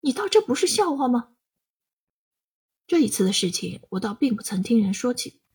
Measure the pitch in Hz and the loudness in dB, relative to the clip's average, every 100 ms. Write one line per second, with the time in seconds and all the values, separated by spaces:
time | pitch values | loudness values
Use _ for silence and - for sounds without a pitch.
0 | 294 254 415 440 427 - 359 - 381 277 | -2 -2 2 2 4 0 0 2 0 0
1 | 262 247 - _ _ _ _ _ _ _ | 0 0 -2 _ _ _ _ _ _ _
2 | _ _ _ _ _ _ _ _ _ 339 | _ _ _ _ _ _ _ _ _ 2
3 | 226 - 285 196 180 175 180 185 - 190 | 2 2 0 2 -2 -4 -8 -10 -8 -6
4 | 214 208 277 214 - 190 190 233 202 196 | -6 -2 0 -2 -4 -4 2 2 2 0
5 | 247 247 - _ _ | -2 -4 -8 _ _